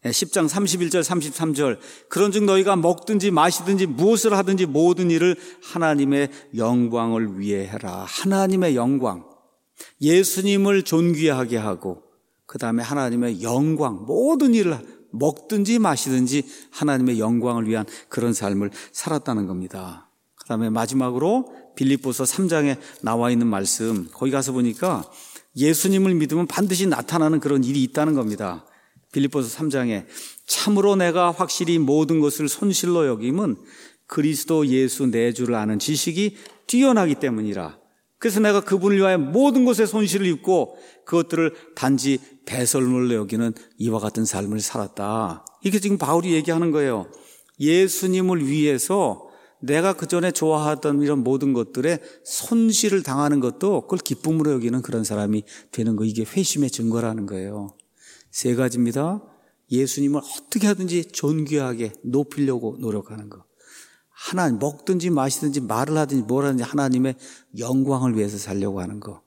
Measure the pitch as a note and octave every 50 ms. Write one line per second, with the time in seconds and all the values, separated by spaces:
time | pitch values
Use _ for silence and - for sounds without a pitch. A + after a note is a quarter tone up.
0 | _ B2 B2 - G3+ D#3+ - G3 E3 D3+ D3+ G3 G3+ F#3 E3 F3+ F3 E3 D#3+ F3+
1 | D#3+ - F3 F3 D3 D3+ C3+ - D#3+ D#3+ D3 C3+ D3 C3 A2+ - - - - -
2 | _ _ - - G3 G#3 F#3 G#3+ G#3 G3 F#3+ F#3+ F#3+ G3 G3 F3+ D#3+ E3+ F3+ E3+
3 | - - A3 G3+ F3+ G3+ F3+ D#3 D#3 F3+ F3 - E3+ F3+ G3 F#3+ F#3+ E3+ C3 A#2
4 | E3 G#3 A3+ G#3 A3 A3 G#3 G3 G3 F3+ G3 F#3 F#3 D#3+ C3 D3 E3 F3 F3+ E3+
5 | F#3 F3 E3 D#3+ E3+ F3+ F3 - - - - - - - - F3 E3 D#3 D3+ C#3+
6 | C#3 C3+ C#3 C#3 C#3+ C#3 C#3+ - - - - A2+ A2+ A2+ B2 B2 A#2+ A#2 A#2 A#2
7 | A#2 A2+ A2+ A2+ A2 G#2+ F#2+ F#2+ G2 G#2 G2+ G2 G2 F#2+ G#2 G2+ - G2 F2+ F#2
8 | F#2+ - - - - F#3+ G3 F#3+ G3 F#3+ F#3+ F#3+ F3+ E3+ C#3 B2 A#2 B2 C#3 C3+
9 | B2+ A#2 F#2 F2 E2 - - _ _ _ _ _ _ _ _ _ - - _ _
10 | C#3+ D3+ E3 F3+ F#3+ F#3 - F#3+ F#3+ G3+ G3+ G3 G3 G3 G3+ G3 F#3 - F3+ E3
11 | E3+ F3 E3+ D3 D#3+ D#3 C#3+ C3 B2+ A#2 A#2+ A2+ G#2+ G#2+ F#2 - - G2 F2 -
12 | _ _ _ _ _ _ _ _ _ - - A#2 - A#2 A2+ A#2+ A#2 A#2 C#3+ C#3+
13 | C3+ B2 A#2+ A#2+ A#2+ A#2+ A2+ F2 G#2+ A2+ A#2 C3 C#3+ D#3 D#3+ D3 D3+ C3 A2 F2+
14 | G2+ A2+ D#3 G3 B3 C#4+ E4 C4+ D4 C4 A#3 A3+ G3+ F3 D#3 A#2+ - - - -
15 | - _ - A2+ C#3 D#3 D#3+ - - - A3 G#3 G3+ F#3+ A#3 A#3+ A3 F#3 D3 B2+
16 | - C#3 C3 B2+ B2+ B2 C3+ D3 C3+ - - - - _ - - - D3+ C#3 C3
17 | B2+ B2 A#2+ A2 G#2+ A2 A#2+ A#2+ A2+ B2 A#2+ A#2 A2+ G#2+ A2 A2 G#2+ - - -
18 | - _ - - A#2 A#2+ A2+ - A2 G2 G2+ G2 G#2 G2+ - - - - _ -
19 | - F3 D#3+ D3 - - B2 G#2+ G2 F#2 F#2+ F2+ F#2 F#2 - F#2+ F#2 F2+ E2+ E2
20 | - _ _ _ _ _ _ _ - - A#2 A2 A#2 A2 A2 A2+ A#2 A2+ C3 C3+
21 | C3 B2+ B2 B2+ D3 F3 A3 B3+ B3+ - - - - - _ - C3+ C3+ C#3 C3+
22 | - C3 A#2 - C3 B2 - - F#3+ F3+ E3 D#3 D3 C#3+ C3+ C#3 - - - -
23 | - A2 A#2 A#2 A#2 A#2+ B2 A#2 A#2+ A#2 G#2 G2 G2 F#2 - - A2+ A2+ A2+ G2+
24 | F2 E2 - - B2+ C3+ C3 C3+ C3 B2+ B2+ B2+ B2 A#2+ G#2+ - - F#3 E3+ G#2
25 | - - - - - - - - _ _ _ - C#3 D3+ E3 D#3+ - F#3+ G3 F#3+
26 | F#3+ F#3+ F3+ E3 D3+ C3 D#3 E3 F3 - - - G3+ F#3+ F#3 F3 G3 F#3+ D3+ A#2
27 | A#2+ - E3 E3+ D#3 D#3 D#3+ D3+ - D3 D3 C3+ B2+ A#2+ C#3 C#3+ C3 B2+ - D#3
28 | D3+ D#3 D3+ C3+ A#2+ G#2+ G#2 - G#2+ F#2 F2 D#2+ - - _ _ _ _ _ _
29 | _ _ - C#3+ C#3 C3+ C3+ D3 B2+ A2+ A2 - D#3 D#3 C3+ C#3 B2+ A#2+ A2 G2
30 | F#2+ - - - - - - - _ - - - - G#3 G#3 G3 G3 G3+ G3+ F#3+
31 | F3+ F3 D#3+ F3+ F3+ F3 E3+ F3 F#3 - - - F3+ E3 E3+ E3 D3+ C3 C#3+ D#3
32 | D#3 D3+ E3 D#3+ D3 D3 C#3+ - D3+ C#3+ - - - G3+ F#3+ - - F3+ F3 E3+
33 | D#3 C3+ A#2+ G#2 G#2+ B2 C#3 F#3 G#3+ E3 A2 - - - - - - - _ _
34 | _ _ - - D3 D#3 D3+ C#3 - - E3 D#3 D3+ C#3 C3 C3 C3 B2 - -
35 | C#3 B2+ G#2+ A#2 A#2 A#2+ A#2 G#2+ B2 A#2 A#2+ A2 G#2+ G#2+ G#2+ G#2 - - D#3 C3+
36 | - F3 D#3+ F3 G3+ G#3 G3+ - - - - _ _ - - B3 C4+ C4+ B3 A3
37 | F#3+ D#3+ C#3+ - - C3+ A#2+ A2 G#2+ G#2 G2+ F#2+ F2 D#2 D2 - _ _ _ _
38 | _ _ _ _ - A#3 F#3+ G#3+ A3 G#3 G3+ G3+ G3 - F#3 G3 E3+ G3+ G3+ G3
39 | G3 F#3+ F#3 F3+ C#3+ C3+ D#3 A#3 C4+ C#4+ A#3 C4+ B3+ B3 A#3+ G#3 A3 G#3 G#3 A3
40 | G#3+ F#3+ D#3+ G3 G3 F3+ E3 C#3 - - F#3 E3+ C3 - - - - - - _
41 | _ - - E3+ E3 - D#3+ D#3+ D#3+ D#3 - - - - - - - C3+ C#3 B2+
42 | B2 C#3 C3+ B2 - - - - _ - A2 B2+ B2 A#2 - C#3 C3 B2 B2+ B2+
43 | B2+ B2 A#2+ A2 G#2 G2 A2+ A2 A#2 A#2 A2 - - _ _ _ - A#2 A2 A2
44 | G#2 G#2+ G#2 - A2+ G#2+ - G2 G#2 G2 G#2+ G#2+ G#2 - - A#2 G#2 G2 - -
45 | G2+ G2+ G#2+ A2+ A2 F#2 E2 D#2+ - - _ _ - G3 F#3+ G#3 F#3 G#3 G3+ F3
46 | D3+ C3+ D#3 E3+ F3 F#3 E3 D#3+ D3+ E3 E3 E3 E3+ E3+ D3 D3+ D3 C3+ A#2+ G#2
47 | F#2 - - - - - - - _ _ _ _ C#3 D3+ E3 F3+ F#3+ F#3+ - -
48 | - F#3 F#3 F#3 F#3 F#3 F#3 E3+ C#3+ C3+ C#3+ D#3 D3 D3 C#3 B2 - - F#3 G3+
49 | F#3 B2 G2 - - - - - - _ _ _ - B2+ D3 D#3 E3+ G3 F#3 -
50 | E3+ C#3 F#3 F3 E3+ F#3 E3 - D#3 D#3 D#3 D3+ D3+ D3+ D3+ C#3+ - D#3 C#3+ C#3+
51 | D3 C#3+ D3 C#3 A#2+ B2+ C3+ C3+ D3 C#3 C3 A#2+ A2+ - - B2+ B2+ D#3+ E3+ D3+
52 | - - - - _ - - - - - A#3 A#3 A3+ A3+ G#3+ - - G#3 G3 F#3+
53 | E3+ C#3+ C3 C#3 D3 D3 D3 C#3+ B2 B2 A#2 - F#3 G3 G3+ D#3 - - F#3+ F3+
54 | - - C#3+ - - D#3+ D#3+ D#3+ D3+ D3+ C#3+ B2+ A2+ A#2 A#2+ B2+ B2 - B2 A2+
55 | G#2+ G2 G#2+ G#2 G#2 G2+ G#2+ G#2+ G#2 - - - - _ - - A2+ A2+ A2+ G2+
56 | A2 A2 G#2+ A2+ A2 - - G3 F#3+ - - D3 C#3+ B2+ - - A#2 A2+ A2+ A#2
57 | A2+ A#2 A2 A2 G2+ G2+ G#2 F#2+ F#2 G2 G#2 G#2 G2+ G2 - _ _ _ _ _
58 | - - - - _ _ - - - B2+ A#2+ A#2+ C3 B2+ A#2 A#2+ A#2+ A#2+ A#2 C3+
59 | C#3+ E3 F#3+ G#3 - - - _ _ _ _ _ _ _ B2 B2 C3+ C3 - C#3+
60 | C#3+ C#3 C#3+ D3 C#3 - - - - _ - A3 F#3+ G#3 G3+ F3+ F#3 F3+ E3+ F3
61 | D#3+ - - - - C#3+ D#3 D#3+ D3+ C#3 D3+ D3 C3+ B2+ A#2+ A2+ A#2 G#2+ G#2 -
62 | - A#2 B2 C#3 D3 C#3+ - D3+ C#3+ C3+ B2+ A#2+ A#2 A2 F2+ - - A2+ G#2 G#2
63 | F#2 - G#2+ A2 G#2 G#2 - G2 - _ _ _ _ - - - - _ _ _
64 | _ _ _ - - - - F3+ F3+ D3+ A#2+ G#2 C3+ D3 D3 - - - F#3+ F3+
65 | E3 F3+ E3+ C#3+ C3 C#3 C3+ - - D3+ C#3 C#3+ B2+ G2+ G#2+ A2+ C3+ C#3+ D#3 D#3
66 | D3+ C#3 C#3+ C3 A2+ G#2 B2 C3+ C#3+ C#3+ C3+ B2+ A#2+ A2+ - D3 C#3 C3 B2+ B2+
67 | B2+ C3+ B2+ C3 - - - - _ _ - - A#2 A#2 C3 C3+ C3+ C#3 C#3 B2+
68 | C3 B2+ A2+ G#2+ G#2 G#2 G#2 G2+ F#2+ G#2 G2 G2+ G2 G2+ G2 F#2+ F2+ F2+ G2+ G#2
69 | G2+ G#2 G2+ - _